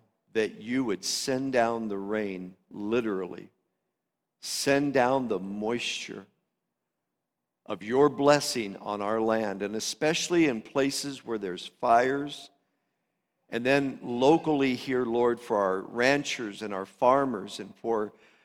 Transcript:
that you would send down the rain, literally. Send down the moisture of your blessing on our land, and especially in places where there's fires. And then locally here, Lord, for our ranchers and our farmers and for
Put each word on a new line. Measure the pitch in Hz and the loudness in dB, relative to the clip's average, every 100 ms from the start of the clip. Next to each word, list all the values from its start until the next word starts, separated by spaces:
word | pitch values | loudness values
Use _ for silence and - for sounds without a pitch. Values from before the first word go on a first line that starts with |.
| _ _ _ | _ _ _
that | 110 107 110 | -2 -2 -4
you | 107 131 | -4 -2
would | 123 92 | -2 -2
send | - - - 131 135 | -4 -4 -2 -2 0
down | 127 113 117 110 | 2 2 0 -4
the | 98 | -6
rain, | 98 107 104 92 90 92 _ | -4 -4 -4 -6 -12 -16 _
literally. | 104 104 120 110 95 90 - - _ _ _ _ _ _ _ _ _ | -10 -2 0 0 -4 -6 -10 -18 _ _ _ _ _ _ _ _ _
Send | - - 139 139 143 | -10 -4 2 2 2
down | 135 123 135 120 | 2 4 2 0
the | 95 | -4
moisture | 95 101 107 120 - - - 104 98 _ _ _ _ _ _ _ _ _ _ _ _ _ - | -4 -6 -4 -4 -4 -8 -10 -14 -16 _ _ _ _ _ _ _ _ _ _ _ _ _ -10
of | 95 | -8
your | 104 127 147 | 0 4 4
blessing | 123 143 147 - 127 101 95 | 4 4 4 2 -4 -6 -8
on | 107 104 | -6 -4
our | 101 113 | -2 0
land, | 113 110 107 98 | 2 2 0 -4
and | 101 | -4
especially | 110 - - 156 165 - 175 156 | -4 -6 -2 0 0 0 2 2
in | 113 | 0
places | - 139 135 - 143 131 117 | -2 0 0 -2 -6 -10 -6
where | 110 | -4
there's | 98 90 - - | -4 -6 -12 -4
fires. | 123 117 127 143 147 143 - _ _ _ _ _ _ _ _ _ _ | 4 6 4 0 -6 -10 -18 _ _ _ _ _ _ _ _ _ _
And | 117 | -4
then | 127 139 139 117 | 2 2 0 -6
locally | 107 120 131 160 160 147 135 | -6 2 4 6 4 2 2
here, | 123 139 127 | 0 -2 0
Lord, | 120 120 120 117 | 0 2 2 0
for | - 104 | 0 2
our | 98 95 | 2 0
ranchers | - 117 123 143 139 - 110 98 | -4 2 4 4 0 -6 -6 -8
and | 107 | -6
our | 95 98 | -6 -8
farmers | _ 123 139 135 107 101 - | _ 6 6 4 -2 -6 -12
and | 98 - | -14 -8
for | 117 113 104 - _ _ | -2 0 -2 -8 _ _